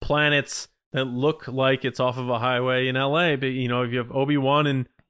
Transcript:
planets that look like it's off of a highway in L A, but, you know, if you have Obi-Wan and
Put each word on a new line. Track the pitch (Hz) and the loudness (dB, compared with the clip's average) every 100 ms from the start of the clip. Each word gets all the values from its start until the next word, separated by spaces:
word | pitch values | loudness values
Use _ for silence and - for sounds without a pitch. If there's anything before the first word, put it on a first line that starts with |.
planets | - 147 151 143 135 - - _ _ | -2 2 2 2 0 -8 -12 _ _
that | 135 135 | -4 -4
look | 123 143 156 - | 0 0 0 -4
like | 131 131 135 | 0 2 2
it's | 131 - | 0 0
off | 127 123 | 0 0
of | 123 | -2
a | 120 | -2
highway | 123 123 127 127 131 | 0 0 0 0 0
in | 131 | 0
L | 139 151 | 0 2
A, | 175 139 | 0 0
but, | 135 | -2
you | 131 127 | -2 -2
know, | 123 | 0
if | 123 | 0
you | 123 | -2
have | 120 | -2
Obi-Wan | 135 139 147 135 147 147 | -2 0 2 4 2 2
and | 135 123 _ _ | 0 -4 _ _